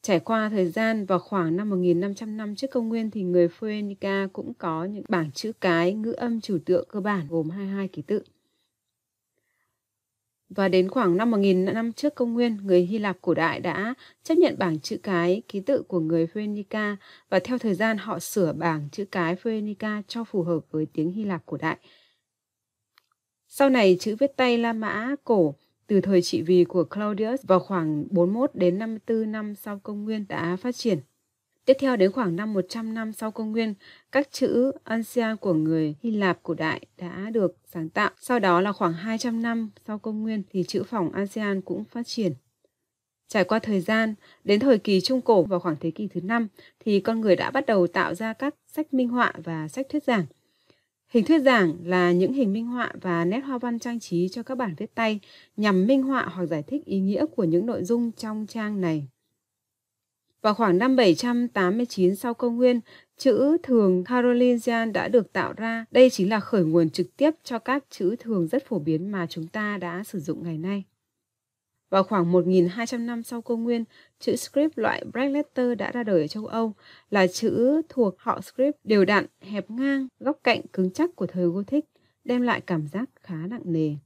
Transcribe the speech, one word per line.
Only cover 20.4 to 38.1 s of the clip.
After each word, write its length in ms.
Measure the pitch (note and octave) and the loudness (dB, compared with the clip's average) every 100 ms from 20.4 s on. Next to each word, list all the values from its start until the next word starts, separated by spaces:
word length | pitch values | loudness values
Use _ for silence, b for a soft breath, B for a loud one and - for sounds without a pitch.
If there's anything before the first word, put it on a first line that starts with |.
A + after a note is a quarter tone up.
hợp 180 | E3+ D#3+ - | -2 -2 -4
với 160 | D#3 D#3 | -6 -4
tiếng 260 | - D#3+ | -2 -4
Hy 120 | G3 | -2
Lạp 220 | G#3 E3+ - | -4 -6 -8
cổ 100 | - | -6
đại. 220 | D#3+ D#3+ b b b b _ _ _ _ _ _ _ _ _ _ _ _ _ | -4 -6 b b b b _ _ _ _ _ _ _ _ _ _ _ _ _
Sau 220 | - C#4 | 2 4
này, 260 | B3+ G3 F3+ | 6 6 4
chữ 160 | A3 G#3+ | 2 0
viết 160 | C#4 - | 0 2
tay 220 | B3+ A#3 | 2 2
La 140 | A#3 | 0
Mã 420 | A3+ G#3+ G#3 A#3+ C#4+ | -4 -4 -6 -4 -6
cổ 300 | - G#3+ D#3 C#3+ _ _ _ | 0 2 2 0 _ _ _
từ 140 | G3+ | 0
thời 220 | F#3+ F#3+ | 4 2
trị 200 | F3 F#3 | 2 -2
vì 220 | E3 F3+ | 4 4
của 200 | F3 F#3 | 4 2
Claudius 640 | D3+ G#3 G#3 G3+ G#3+ C4 - | -2 -4 -6 -4 -4 -4 2
vào 140 | F#3 | 2
khoảng 440 | F3+ F#3+ D#3+ D3+ - | 4 -2 -2 -4 -2
bốn 220 | F#3 F3 | 2 2
mươi 80 | A3 | 2
mốt 140 | C#4+ | -2
đến 240 | - F3+ F#3 | 2 0 0
năm 120 | A3+ | -6
mươi 80 | A3 - | -8 -4
tư 180 | A3+ | -2
năm 300 | A3 G#3+ G#3+ | -2 -6 -10
sau 240 | G3+ G#3+ G3+ | -12 -12 -12
công 260 | G#3 G#3 | -10 -10
nguyên 200 | G#3 A3 G3 | -6 -6 -6
đã 280 | - E3+ F3+ | -6 -4 -4
phát 200 | B3 B3 | -6 -4
triển. 220 | A#3 F3 - _ _ _ _ _ | -2 -2 -4 _ _ _ _ _
Tiếp 120 | - C4+ | 4 4
theo, 160 | C4+ A#3+ | 4 4
đến 160 | F#3+ | 4
khoảng 240 | A3+ G#3 E3 | 4 -2 -2
năm 160 | G#3+ | -2
một 120 | G3+ F#3 | -4 -4
trăm 260 | A3+ A3 | -8 -8
năm 180 | A3 A3 | -8 -8
sau 180 | G#3+ A3 | -8 -8
công 220 | G#3+ A3 | -6 -4
nguyên, 220 | A3 A3+ G3 B B B | -2 -2 -4 B B B
các 160 | C4+ C#4+ | -2 -2
chữ 400 | - C4 A#3 C4 - | -2 0 2 2 -2
Ancient 560 | - A3+ A3 A#3+ A3+ A3 | -6 -6 -2 -2 -2 -2
của 140 | G3+ | 0
người 400 | D#3+ D#3 D#3+ D#3 D3+ | 0 2 0 0 -4
Hy 100 | A#3 | -4
Lạp 320 | G#3+ F#3+ E3+ | 0 0 0
cổ 120 | - | -4
đại 320 | E3 D#3+ - - - | -4 -4 -4 -10 -16
đã 320 | F3 F3+ G3+ | -14 -12 -4
được 260 | A3+ F3+ - _ | 0 0 -2 _
sáng 160 | F3 D#3+ | -10 -6
tạo. 220 | G3 G#3+ | -2 -2